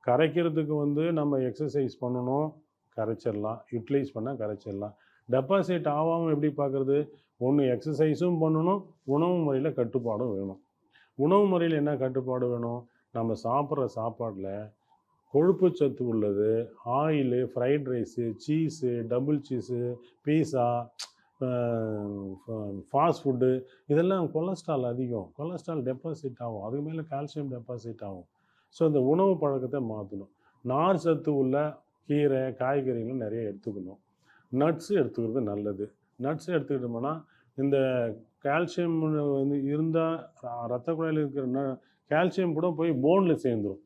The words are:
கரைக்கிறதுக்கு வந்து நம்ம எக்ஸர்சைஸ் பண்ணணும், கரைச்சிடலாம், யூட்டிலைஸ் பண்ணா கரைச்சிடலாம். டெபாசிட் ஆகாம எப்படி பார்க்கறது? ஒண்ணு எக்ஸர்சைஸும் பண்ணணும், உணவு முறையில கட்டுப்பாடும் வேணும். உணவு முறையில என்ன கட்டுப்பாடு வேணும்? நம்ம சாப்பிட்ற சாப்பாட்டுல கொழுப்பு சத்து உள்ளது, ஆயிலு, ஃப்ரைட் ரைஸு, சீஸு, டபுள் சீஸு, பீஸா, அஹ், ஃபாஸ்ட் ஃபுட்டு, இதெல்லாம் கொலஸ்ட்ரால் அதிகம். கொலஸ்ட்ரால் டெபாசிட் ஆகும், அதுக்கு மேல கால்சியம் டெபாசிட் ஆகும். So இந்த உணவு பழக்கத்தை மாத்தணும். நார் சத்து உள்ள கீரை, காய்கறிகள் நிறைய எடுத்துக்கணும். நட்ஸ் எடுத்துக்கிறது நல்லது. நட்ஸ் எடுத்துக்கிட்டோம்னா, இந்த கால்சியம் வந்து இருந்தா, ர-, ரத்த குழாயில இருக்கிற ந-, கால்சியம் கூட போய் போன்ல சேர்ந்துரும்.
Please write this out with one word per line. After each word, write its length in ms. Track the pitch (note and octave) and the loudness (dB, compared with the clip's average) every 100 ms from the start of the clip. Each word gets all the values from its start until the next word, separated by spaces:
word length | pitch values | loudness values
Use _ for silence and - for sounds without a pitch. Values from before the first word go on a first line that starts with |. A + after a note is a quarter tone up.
| - | 2
கரைக்கிறதுக்கு 720 | B2 D#3+ D3+ E3+ D#3 D3+ D3+ | 4 4 2 0 0 0 0
வந்து 340 | D3 D3 E3 | 0 0 0
நம்ம 260 | E3 D3 C#3+ | 0 2 2
எக்ஸர்சைஸ் 520 | B2+ A2+ D3+ C#3 C3 - | 0 -2 -2 0 -2 -2
பண்ணணும், 520 | B2 B2 B2 C#3 D#3 D3+ _ _ _ - | -4 -2 0 0 -2 -6 _ _ _ -4
கரைச்சிடலாம், 640 | A2 A2+ A#2+ G#2 G#2+ A#2 - | -4 -2 -2 -2 -4 -6 -6
யூட்டிலைஸ் 360 | A#2+ A#2 C#3+ C3 | -8 0 0 0
பண்ணா 200 | A2+ A#2 | -6 -6
கரைச்சிடலாம். 640 | C3+ G#2+ G#2 - G2 G#2 - _ _ - | -4 -6 -6 -8 -8 -8 -12 _ _ 0
டெபாசிட் 560 | B2+ C#3 G3 F3 F3+ D3+ | 0 2 2 2 0 0
ஆகாம 560 | D3 E3 E3 E3 D3 | 0 2 2 2 2
எப்படி 100 | D3+ | 0
பார்க்கறது? 560 | D3 C#3 C3+ C3+ C#3 D3 - _ _ | 0 -2 0 2 2 0 -10 _ _
ஒண்ணு 280 | B2 C#3+ C3+ | 2 4 4
எக்ஸர்சைஸும் 720 | B2 D#3 D3+ D#3 D3+ F3 E3+ | 0 -2 2 2 4 2 2
பண்ணணும், 460 | D#3+ D#3 E3 G3 F#3+ _ | 2 2 2 0 -4 _
உணவு 380 | - C#3 F3 F3+ | 0 2 2 2
முறையில 300 | D#3 C3+ D3+ | 2 0 0
கட்டுப்பாடும் 600 | C#3 A#2 C3 A#2 G#2+ B2 | 0 0 0 -2 -2 -2
வேணும். 280 | G2 G2 F#2+ _ _ _ _ _ | -4 -6 -10 _ _ _ _ _
உணவு 320 | - C#3+ G3 G3+ | 0 4 6 6
முறையில 320 | F3+ E3+ D#3 | 4 2 2
என்ன 180 | C#3+ C#3+ | 0 0
கட்டுப்பாடு 520 | C3 C3 B2+ B2+ B2 | 0 -2 -2 -2 0
வேணும்? 400 | A#2+ A#2 A#2+ A#2+ _ _ | -2 -4 -6 -10 _ _
நம்ம 220 | A#2+ A2+ A2 | -4 -2 -2
சாப்பிட்ற 420 | A#2+ B2+ C#3+ D3 B2 - | 0 0 0 0 -2 -2
சாப்பாட்டுல 760 | A2+ A2 A#2 G2 F#2+ G2+ G#2+ _ _ _ _ _ _ | -6 -4 -6 -6 -8 -8 -10 _ _ _ _ _ _
கொழுப்பு 440 | C#3 E3+ F#3 F#3 | 2 4 6 4
சத்து 320 | F3 C#3+ A#2+ B2 | 4 0 2 0
உள்ளது, 640 | A2+ G#2 G2+ G#2+ A2+ A#2 - A#2+ | 2 2 2 2 2 -2 -10 -4
ஆயிலு, 600 | B2+ D#3 D3+ C3+ B2 B2 | 0 2 2 2 2 0
ஃப்ரைட் 340 | - B2 D3 C3+ | 0 2 2 0
ரைஸு, 460 | B2 G#2+ - A#2 G#2 - | -4 -4 -4 -6 -6 -2
சீஸு, 580 | D#3 D#3+ - B2+ A#2+ A#2 | 0 0 -2 -2 -2 -2
டபுள் 360 | B2 C#3 D3+ C#3 | -2 0 -2 -2
சீஸு, 460 | B2+ B2+ B2 B2 A#2+ - _ | -6 -4 -4 -4 -6 -14 _
பீஸா, 640 | - D#3 D3 C3 A#2+ A#2+ A#2 _ - _ _ _ | 0 0 2 2 2 0 -4 _ -18 _ _ _
அஹ், 960 | C3 B2 A#2+ A#2 A2 G#2+ G#2 G2+ G2 F#2+ - A2 G#2 G2 - | -2 0 0 0 -2 -4 -6 -6 -8 -12 -10 -8 -8 -10 -2
ஃபாஸ்ட் 320 | C#3 E3 E3 | 2 2 2
ஃபுட்டு, 380 | C#3 B2 B2+ B2+ B2+ _ _ | 0 2 2 2 -4 _ _
இதெல்லாம் 440 | D3+ F3 F#3+ E3 | 2 2 2 0
கொலஸ்ட்ரால் 500 | D#3+ F3 F#3 - D3 | -2 -4 -6 -4 -2
அதிகம். 480 | B2 B2 B2+ A#2 F2+ - | -2 -2 -4 -4 -6 -8
கொலஸ்ட்ரால் 440 | D3+ F3 - D#3+ | -8 -8 -6 -4
டெபாசிட் 560 | B2 B2+ E3 D3 C#3+ A#2+ | -4 -6 -6 -8 -8 -8
ஆகும், 240 | A#2+ A2 | -8 -8
அதுக்கு 200 | G#2 C3+ | -6 -6
மேல 200 | D3+ D#3+ D#3 | -6 -8 -6
கால்சியம் 400 | C#3 C#3+ D3+ C#3 | -8 -6 -8 -8
டெபாசிட் 520 | B2+ A2+ A#2+ A2+ A2 | -8 -10 -10 -10 -10
ஆகும். 240 | G2+ F#2 F2 _ _ _ _ | -10 -12 -16 _ _ _ _
So 200 | - E3 | 2 4
இந்த 120 | D3 | 4
உணவு 380 | B2+ D#3+ G3 F3+ | 4 4 4 4
பழக்கத்தை 420 | D3 C3+ B2+ C#3 | 2 0 -2 -4
மாத்தணும். 480 | A#2 G#2+ G2 G2+ G2+ _ _ _ | -4 -6 -8 -10 -14 _ _ _
நார் 340 | A#2+ C3 E3+ F#3 | -2 2 4 4
சத்து 400 | E3 D#3 D#3+ C#3+ | 2 2 2 2
உள்ள 420 | C3 C#3 D3+ D#3 _ _ _ | 4 4 0 -4 _ _ _
கீரை, 480 | D3 D3 C3 C3 | 2 4 4 0
காய்கறிகள் 600 | B2 B2+ C#3+ C3 A#2 A#2 | -2 0 2 0 -2 -2
நிறைய 380 | C3 A2 A2+ A2 | -4 -4 -4 -4
எடுத்துக்கணும். 460 | G2+ A2+ G2+ F2+ G2 _ _ _ _ _ | -6 -8 -8 -10 -14 _ _ _ _ _
நட்ஸ் 360 | B2+ D3+ E3 - | 2 2 2 0
எடுத்துக்கிறது 540 | G#3 A#2+ - A#2 B2 | 0 0 -2 -2 -2
நல்லது. 500 | A2 G2+ G#2 G2 G#2 _ _ _ | -2 -4 -4 -6 -8 _ _ _
நட்ஸ் 240 | B2+ D#3 - | -6 -6 -2
எடுத்துக்கிட்டோம்னா, 800 | E3+ C3+ C#3 B2 A#2 C3 D#3+ - _ _ | -4 -2 -4 -4 -4 -6 -6 -12 _ _
இந்த 220 | - C#3 C#3 C3 B2+ A#2 A2 - _ | -4 0 2 2 0 -2 -6 -16 _
கால்சியம் 560 | C#3 D3+ E3+ E3+ F3 E3 D#3 D3+ D3 | -2 0 0 -2 0 0 0 0 0
வந்து 320 | C#3 C3+ C#3+ | 0 0 0
இருந்தா, 680 | C#3 D3 D#3+ D#3+ D#3+ E3 - _ | -2 -2 0 0 0 -2 -8 _
ர-, 240 | B2 A#2+ A#2 | -10 -8 -4
ரத்த 260 | B2 B2 | -4 -4
குழாயில 200 | D#3+ D#3+ | -4 -2
இருக்கிற 340 | D#3 D3 C3+ B2+ | -2 -2 -4 -4
ந-, 320 | C3 C#3 C3 _ _ _ | -2 -4 -6 _ _ _
கால்சியம் 420 | D3+ F3+ - F3+ | 2 2 2 0
கூட 220 | D#3 F3+ D#3 | 0 0 0
போய் 140 | E3+ | 0
போன்ல 420 | C#3 C#3 F#3 F#3 | 2 4 6 6
சேர்ந்துரும். 500 | D#3 C3 A2+ G2+ F#2+ | 2 2 0 -2 -6